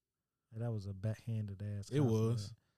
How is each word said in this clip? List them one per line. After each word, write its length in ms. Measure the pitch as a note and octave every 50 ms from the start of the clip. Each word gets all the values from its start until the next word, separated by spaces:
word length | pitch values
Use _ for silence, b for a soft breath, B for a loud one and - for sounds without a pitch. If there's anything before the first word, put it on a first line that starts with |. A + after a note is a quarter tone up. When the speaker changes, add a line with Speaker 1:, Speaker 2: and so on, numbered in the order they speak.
| _ _ _ _ _ _ _ _ _ _ -
Speaker 1:
And 100 | A2 A#2
that 100 | A#2+ A2+
was 140 | G#2+ F#2+
a 60 | G2+ G2
backhanded 680 | F#2+ F#2+ G#2+ G#2+ - - - A2+ A2 G#2+ G2+ G2 F#2+ G#2 G#2 G#2 G2+
ass 120 | G#2 -
Speaker 2:
It 100 | A#2+ D3
was. 100 | D3 A#2+
Speaker 1:
compliment. 420 | A2 A2 A2 A2+ A#2 A2 G2+ - - _ _ _ _